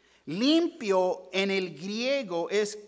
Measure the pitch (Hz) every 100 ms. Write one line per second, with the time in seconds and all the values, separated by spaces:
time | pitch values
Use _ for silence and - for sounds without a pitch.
0 | _ _ - 170 262 330 339 - 208 185
1 | 185 - - 185 196 196 180 147 190 214
2 | 254 277 214 170 170 202 208 208